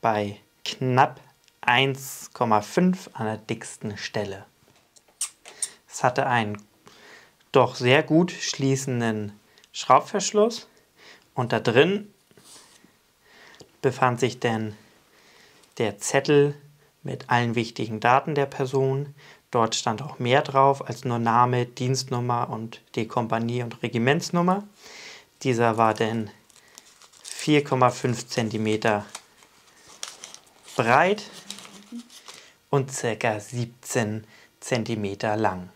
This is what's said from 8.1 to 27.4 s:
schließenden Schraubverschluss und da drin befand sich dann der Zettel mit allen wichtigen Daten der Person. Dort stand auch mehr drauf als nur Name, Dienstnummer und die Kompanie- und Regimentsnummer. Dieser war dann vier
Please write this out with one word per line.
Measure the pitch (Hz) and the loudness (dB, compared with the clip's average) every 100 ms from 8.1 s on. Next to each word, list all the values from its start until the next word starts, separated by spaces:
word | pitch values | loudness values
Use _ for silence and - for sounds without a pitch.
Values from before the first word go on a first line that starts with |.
| 156 180 | 2 2
schließenden | - - - 135 135 135 123 117 107 104 104 _ _ _ | -2 -8 -2 0 0 -2 -2 -2 -2 -6 -12 _ _ _
Schraubverschluss | - - 131 - 208 202 208 220 226 - _ _ _ - - _ | -14 4 4 4 -4 -2 2 2 0 -16 _ _ _ -20 -20 _
und | - 117 | -6 -2
da | 117 | 0
drin | 113 117 160 202 202 _ _ _ - - - _ _ _ _ _ _ - - - - _ | 2 4 4 2 -6 _ _ _ -20 -20 -20 _ _ _ _ _ _ -20 -20 -20 -20 _
befand | 135 123 127 120 | -4 2 0 2
sich | 127 - | -2 -2
dann | 123 113 110 101 _ _ _ _ _ _ _ _ _ - | -2 -2 -4 -10 _ _ _ _ _ _ _ _ _ -4
der | 113 101 | -4 -4
Zettel | - 139 139 147 143 143 - _ _ _ | -2 0 4 4 4 0 -16 _ _ _
mit | 139 127 - | -12 -12 -2
allen | 123 120 | 0 2
wichtigen | 117 113 - 113 110 | -2 -4 -6 -8 -2
Daten | 120 131 - | 2 2 2
der | 147 139 | -2 -2
Person. | - 135 135 135 135 143 - - - _ | -2 -2 0 0 -2 -6 -12 -20 -20 _
Dort | 123 113 | 0 2
stand | - - 110 | 0 -4 -4
auch | 143 - | -8 -6
mehr | 123 135 | 2 2
drauf | 151 139 135 139 - | 4 4 4 4 -2
als | 120 | -8
nur | 131 117 | -4 -2
Name, | 117 117 123 123 123 | 2 4 4 4 -2
Dienstnummer | - 127 131 - 123 120 120 117 | -2 -2 -2 -2 -4 -2 -2 -2
und | 113 113 - _ | -6 -10 -14 _
die | - 110 | -6 -4
Kompanie- | - 113 113 117 120 | -2 -2 -2 -2 -4
und | 120 - | -6 -6
Regimentsnummer. | 120 120 120 151 - 175 175 190 202 _ - - - - _ _ | -4 0 2 2 0 0 2 0 -4 _ -20 -20 -20 -20 _ _
Dieser | 135 117 117 113 | -2 2 2 4
war | 113 | 2
dann | 110 113 113 107 - _ - _ - - _ - _ | 2 -2 -2 -6 -12 _ -20 _ -20 -20 _ -20 _
vier | - - | -18 -10